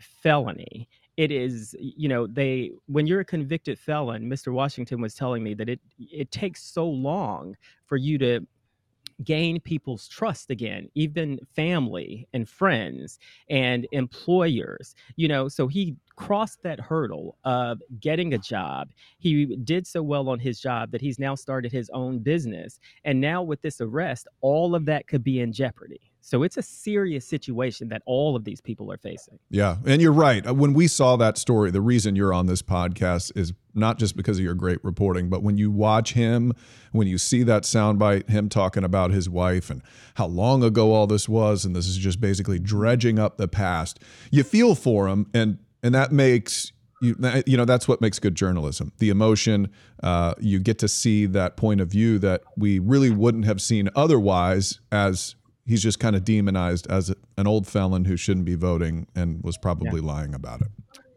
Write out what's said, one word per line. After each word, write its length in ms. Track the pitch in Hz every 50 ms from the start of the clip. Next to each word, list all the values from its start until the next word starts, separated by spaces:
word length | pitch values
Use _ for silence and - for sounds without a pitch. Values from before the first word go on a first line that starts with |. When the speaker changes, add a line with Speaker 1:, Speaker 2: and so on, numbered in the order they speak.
Speaker 1:
felony. 880 | - - _ _ - 160 151 147 123 110 - - - - - 113 113 - _ _ _ _ _
It 160 | - 156 156
is, 440 | 147 131 123 131 123 113 110 - - -
you 300 | - 135 - - 151 143
know, 180 | 131 120 120 98
they, 440 | 117 143 139 135 131 127 120 - - - _ -
when 200 | 139 151 156 156
you're 140 | 180 196
a 40 | 185
convicted 540 | - 180 165 143 135 165 160 - 151 123 -
felon, 480 | _ - 151 151 143 120 113 110 113 120
Mister 220 | 131 139 - 131
Washington 500 | 123 131 135 143 - - 120 - 131 117
was 140 | 117 107 -
telling 280 | - 135 127 123 117 113
me 100 | 107 104
that 140 | 107 110 120
it, 100 | 123 - _ _ _ -
it 320 | 120 - 160 151 143 -
takes 320 | - - 208 185 165 -
so 260 | - - - 175 165 170
long 680 | 143 131 131 139 165 202 170 110 98 69 71 92 107 - _ _ _ _ _
for 120 | - 143 135
you 200 | 131 147 156 135
to 220 | 131 123 120 113 - - _ _ _ _ _ _ _ _ _ _ - - _ - 123
gain 360 | - 156 156 170 165 165 170
people's 480 | - - 160 147 - 143 123 104 - -
trust 440 | - - 226 226 156 - - -
again, 380 | 131 104 120 104 98 95 - - -
even 460 | 147 160 151 151 170 160 147 139 123 - - -
family 720 | - 156 170 180 160 131 110 95 87 - - - 107 127 - -
and 140 | 123 110 -
friends 720 | - - 185 190 147 113 101 76 64 65 67 - - - _ - - _ _ -
and 380 | 151 135 127 123 123 120 123 -
employers, 1040 | 147 139 127 123 - - - 170 175 185 170 170 135 107 - - 50 - - - - _ - - -
you 120 | - 165 156
know, 200 | 147 135 131 143
so 200 | - - 139 127
he 280 | 143 202 196 165 127 - _ _ _ -
crossed 440 | - - 208 208 220 214 - -
that 180 | - 175 151 -
hurdle 580 | 123 - 160 160 143 104 90 73 87 - - _ -
of 380 | 131 127 123 123 120 120 - - - 127 107
getting 340 | - 151 156 165 180 165 135
a 40 | 107
job. 520 | 98 - 117 98 90 71 67 67 71 - _ _ _ _ _ _
He 380 | - 175 151 147 147 131 117 135 120
did 240 | 131 160 185 180 -
so 160 | - 170 156
well 260 | 143 143 143 135 131
on 100 | 127 117
his 200 | 120 135 113 -
job 320 | - 131 123 113 113 110
that 100 | 117 117
he's 160 | 131 147 123 -
now 160 | 135 135 139
started 380 | 135 - - 135 131 120 117
his 180 | 131 127 113 - -
own 260 | 131 127 127 131 120
business. 600 | 107 143 160 170 139 117 101 82 85 104 - _ _ - _ _ -
And 160 | 151 135 131
now 220 | 135 147 170 180
with 220 | 180 160 147 - -
this 180 | 156 - -
arrest, 460 | 120 110 117 151 180 156 127 - - - _ _
all 340 | - 131 143 156 170 175 175
of 100 | 170 151
that 220 | 151 151 139 - -
could 160 | - 135 110
be 160 | 135 131 127
in 120 | 120 117
jeopardy. 600 | 107 113 135 120 - - - - - - _ _ _ _
So 220 | _ - - 123 151
it's 140 | 190 - 262
a 40 |
serious 640 | - - - - - 214 208 202 196 180 151 135 -
situation 640 | - 160 143 - - 120 117 131 127 104 - 120 113
that 140 | 110 107 -
all 300 | - 123 131 147 156 135
of 80 | 120 107
these 160 | 104 101 -
people 320 | - - 107 - 104 98
are 60 | 95 95
facing. 420 | - 98 - - - - - - _ -
Speaker 2:
Yeah. 280 | - 101 101 95 87 98 120
And 160 | 123 135 156
you're 100 | 165 165
right. 340 | 147 156 156 143 120 101 -
Uh, 80 | 120 127
when 200 | 139 143 143 139
we 140 | 151 175 156
saw 280 | - - 139 127 127
that 220 | 117 117 110 - -
story, 340 | - - 120 107 104 92
the 80 | 90 98
reason 380 | 101 120 123 117 95 107 98 98
you're 160 | 101 98 92
on 140 | 90 90 90
this 140 | 90 90
podcast 760 | - - 92 90 90 90 87 - 95 90 87 87 - - - 104
is 160 | 90 82 92 - _ _ -
not 240 | 107 110 113 117 -
just 200 | 117 92 - -
because 200 | 92 - 104 92
of 60 | 95
your 120 | 85 85
great 280 | 90 92 90 90 - -
reporting, 460 | 98 87 - 101 98 90 90 90 90
but 120 | 95 92
when 160 | 101 104 101 101
you 140 | 104 104
watch 420 | 101 101 107 107 107 110 113 - -
him, 380 | 123 117 113 117 120 120 123 117 - - - - - - -
when 160 | - 110 104 95
you 100 | 92 87
see 260 | - - 127 120 123
that 200 | 120 110 104 -
soundbite, 640 | - - 113 104 107 104 101 107 104 101 98 - -
him 200 | 107 107 104 101
talking 340 | - 104 95 92 - - 95
about 280 | 90 92 95 92 90
his 180 | 98 95 85 90
wife 400 | 87 90 90 90 90 92 - -
and 120 | 67 65 - - - - - - -
how 100 | - 101
long 380 | 85 85 87 104 123 135 131 123
ago 280 | 113 104 113 110 110
all 160 | 110 107 104 101
this 220 | 107 101 - -
was, 340 | 110 113 110 107 104 92 95
and 100 | 95 90
this 140 | 90 87 92
is 80 | 92 95
just 220 | 95 98 87 92
basically 400 | 113 98 98 95 95 101 95 87
dredging 600 | 90 101 104 101 107 113 123 123 117 120 110 107
up 180 | 107 101 - -
the 100 | 101 85
past, 500 | - 104 101 90 87 80 78 - - - - - - - - -
you 140 | 139 147 131
feel 320 | - - 214 240 240 175
for 320 | - - 131 113 101 98 95
him. 220 | 98 101 104 - -
And, 260 | 117 110 107 98 - - _ _ _
and 140 | - 120 127
that 160 | 131 139 135
makes, 640 | 147 139 135 127 123 110 101 - - - - - - _ _ _ _ -
you, 140 | 123 120 113 -
that, 280 | 123 127 113 135 - 143
you 80 | 131
know, 80 | 123 120
that's 240 | 120 123 123 - -
what 140 | 120 -
makes 180 | 113 107 - -
good 160 | - 101 85
journalism. 560 | - 98 92 90 85 73 73 67 - 76 71 - -
The 140 | 110 107
emotion, 580 | 98 101 110 110 110 101 - 113 107 101 101 98 - - - _ _ - -
uh, 300 | 90 87 85 85 85 - -
you 180 | - 104 98 95
get 180 | 95 110 107 -
to 100 | 110 104
see 360 | - - - 120 107 104 104 95
that 280 | 92 101 90 85 -
point 240 | - - 107 104 98
of 80 | 92 85
view 320 | 98 104 110 117 110 104
that 240 | 101 98 92 87 - - - -
we 220 | 104 104 98 92
really 320 | 90 107 135 139 139 123
wouldn't 340 | 110 101 110 120 113 113 104
have 160 | 110 104 95
seen 260 | - - 117 104 101 101 -
otherwise, 840 | 139 147 165 151 117 101 101 95 90 87 92 95 98 95 - - - _ -
as 440 | 110 101 101 98 92 90 - - - _ _ _ _ _ -
he's 180 | - 113 107 98
just 160 | 113 98 -
kinda 180 | 117 113 104 95
demonized 720 | 92 110 110 107 101 98 95 92 87 87 90 85 - -
as 200 | 92 95 87 92
a, 60 | 92 - _ _ - -
an 80 | 98
old 220 | 104 107 107 95 -
felon 380 | - 104 95 92 92 90 92
who 100 | 95 92
shouldn't 300 | 85 - - 98 92 87
be 100 | 85 87
voting 500 | 82 90 90 87 82 87 80 82 82 82 - -
and 280 | 90 87 85 80 82 82
was 140 | 85 82 -
probably 420 | - 92 85 80 85 80 82 80
Speaker 1:
Yeah. 80 | 76 78
Speaker 2:
lying 260 | 73 76 76 71 73
about 280 | 67 67 60 58 -
it. 80 | - - - - - _ - - _ _ _